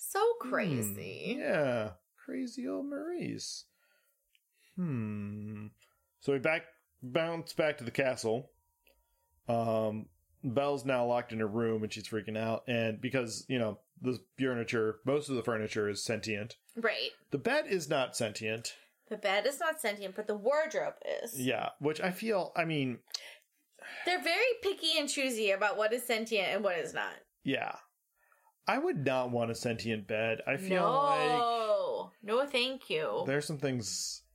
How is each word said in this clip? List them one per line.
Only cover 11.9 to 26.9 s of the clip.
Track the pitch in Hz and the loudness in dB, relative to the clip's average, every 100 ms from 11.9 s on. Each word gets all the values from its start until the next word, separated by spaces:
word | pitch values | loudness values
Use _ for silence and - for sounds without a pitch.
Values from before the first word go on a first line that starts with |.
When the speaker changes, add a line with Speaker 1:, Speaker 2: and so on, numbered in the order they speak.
Speaker 2:
she's | 107 101 | -6 -4
freaking | 110 101 110 | -4 -2 -2
out. | 110 110 - | 0 -2 0
And | 120 113 107 | 0 2 0
because, | 127 135 120 110 - | 0 0 0 -4 -2
you | 131 | 0
know, | 113 104 _ - | 0 -2 _ -6
the | 127 123 - - | -2 -2 -6 -2
furniture, | 131 120 113 120 110 107 | 0 0 0 2 2 0
most | 131 147 147 | 0 0 0
of | 131 | -2
the | |
furniture | 113 113 107 110 104 | 0 0 0 0 0
is | 101 | 0
sentient. | - 110 113 104 110 - _ | -2 -2 -2 -4 -6 -12 _
Speaker 1:
Right. | - 226 127 123 - _ | -4 -2 0 -4 -8 _
Speaker 2:
The | 143 | -2
bed | 170 285 311 | 2 2 2
is | 190 143 | 0 2
not | 151 127 - | 2 2 0
sentient. | 113 101 110 113 120 - - _ - | -2 -2 -2 -4 -6 -12 -18 _ -12
Speaker 1:
The | 196 | -4
bed | 202 196 208 | 0 2 2
is | 285 | 0
not | 330 320 | -2 -2
sentient, | 220 202 196 190 | -2 -4 -6 -6
but | 202 | -4
the | 208 | -2
wardrobe | 202 294 311 190 147 - - - | 2 2 2 0 -2 -4 -4 -4
is. | - 127 | -4 -2
Speaker 2:
Yeah, | 127 113 - - | 0 0 -2 -2
which | 139 156 | -2 0
I | 185 | -2
feel, | 185 220 202 160 - | -2 0 0 0 -2
I | |
mean | 165 156 131 117 - - - - _ _ _ _ - - | 0 0 0 -2 -8 -14 -14 -20 _ _ _ _ -16 -6
Speaker 1:
They're | - 359 | 0 0
very | 285 349 508 466 | 2 2 2 2
picky | 392 359 320 320 | 0 0 2 2
and | 285 | 2
choosy | 285 262 226 214 | 2 0 2 2
about | 190 208 185 | 4 2 2
what | 214 | 2
is | 240 | 0
sentient | 240 226 226 214 180 | 0 0 2 2 2
and | 190 | 2
what | 202 170 | 2 0
is | 156 | -2